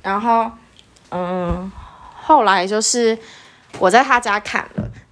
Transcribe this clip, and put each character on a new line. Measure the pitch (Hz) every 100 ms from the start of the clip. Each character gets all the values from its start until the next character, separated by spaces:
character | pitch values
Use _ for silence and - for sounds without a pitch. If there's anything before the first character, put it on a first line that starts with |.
然 | 190 202
后， | 233 226 226 - _ - _ _ _
嗯， | 180 180 185 175 175 190 - - - - -
后 | - 302
来 | 208 190 190
就 | 214
是 | 220 247 226 226 - - - _ _ -
我 | 185
在 | 220
他 | 262 247
家 | 233 202
看 | - - -
了， | - - - _